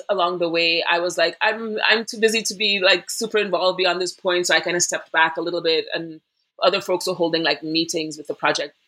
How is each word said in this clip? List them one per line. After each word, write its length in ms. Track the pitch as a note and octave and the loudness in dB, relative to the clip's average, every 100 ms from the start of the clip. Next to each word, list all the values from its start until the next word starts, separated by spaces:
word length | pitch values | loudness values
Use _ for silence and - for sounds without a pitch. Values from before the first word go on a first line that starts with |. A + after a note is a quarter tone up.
| - | -4
along 300 | F#3+ F3 F3+ | 0 0 0
the 100 | E3+ | 0
way, 340 | E3 E3 E3 - | 2 2 2 2
I 100 | E3+ | 0
was 180 | F3 E3+ | 0 0
like, 200 | E3 - | 0 2
"I'm, 380 | G#3+ A3 A3+ G#3+ - | -2 0 -4 0 2
I'm 160 | A3 | 2
too 160 | A3 A3+ | 0 0
busy 220 | A3 A3+ | 2 2
to 120 | G3 F#3+ | -2 -2
be, 240 | G#3 G3+ | -2 2
like, 320 | F#3 F#3 - | 4 2 0
super 260 | - A3 G#3+ | -6 -2 0
involved 400 | G3+ E3+ F#3 F3+ | 0 0 0 2
beyond 240 | F3+ F3 | 0 0
this 120 | F3 | -4
point." 340 | - F#3+ F3+ F3 | -4 -2 0 2
So 80 | E3 | 0
I 40 | |
kinda 220 | E3+ F3 | 2 -2
stepped 300 | - - - | -2 -4 -2
back 260 | E3 D#3+ E3 | 2 2 0
a 40 | |
little 200 | E3+ E3+ | -4 -2
bit, 240 | E3 D#3+ - | 0 0 -2
and 260 | E3 E3 D#3+ _ _ _ - | -6 -8 -14 _ _ _ 0
other 200 | - F#3 | 2 2
folks 260 | - F3+ F#3 | 0 -2 -2
were 60 | |
holding, 300 | F3+ E3+ D#3+ | -2 0 0
like, 180 | D#3 C#3+ | 0 -2
meetings 540 | D#3+ D#3+ E3 E3+ D#3 D3+ | -2 -2 -2 -4 -6 -8
with 100 | D3 | -10
the 60 | |
project 420 | C#3+ D3+ D3+ D3+ _ | -2 0 0 -4 _